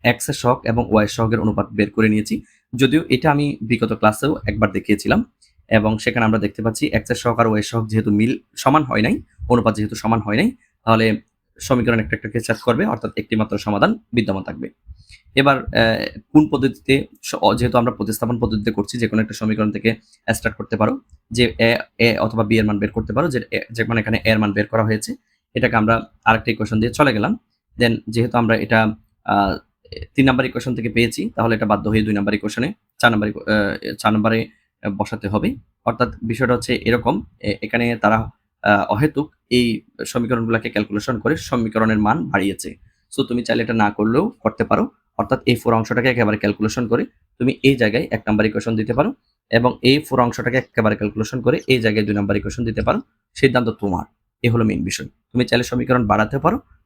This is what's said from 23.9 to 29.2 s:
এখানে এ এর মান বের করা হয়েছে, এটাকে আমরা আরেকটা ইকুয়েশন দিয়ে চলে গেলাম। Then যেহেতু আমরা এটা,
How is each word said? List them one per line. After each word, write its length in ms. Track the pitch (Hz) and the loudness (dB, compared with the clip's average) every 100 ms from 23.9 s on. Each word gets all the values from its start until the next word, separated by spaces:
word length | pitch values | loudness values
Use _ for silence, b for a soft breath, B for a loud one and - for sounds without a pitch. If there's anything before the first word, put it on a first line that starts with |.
| 117 | 0
এখানে 180 | 107 113 | 0 -2
এ 60 | 113 | 2
এর 80 | 110 | 2
মান 140 | 104 | 2
বের 140 | 101 104 | 0 -2
করা 180 | 113 | 0
হয়েছে, 320 | 107 107 - 262 _ _ _ | 0 -2 -4 -12 _ _ _
এটাকে 220 | 120 117 113 | -2 0 2
আমরা 340 | 107 113 110 _ | 2 0 -2 _
আরেকটা 260 | - 113 120 | 2 2 2
ইকুয়েশন 300 | 113 107 113 | -4 -2 0
দিয়ে 120 | 117 | 0
চলে 200 | - 147 | 2 2
গেলাম। 260 | 107 123 226 _ _ _ - | 2 0 -2 _ _ _ 0
Then 180 | 120 113 - | 0 0 -4
যেহেতু 300 | 117 120 120 | -2 0 2
আমরা 180 | 113 113 | 2 2
এটা, 380 | 110 113 110 110 _ _ | 2 2 2 -2 _ _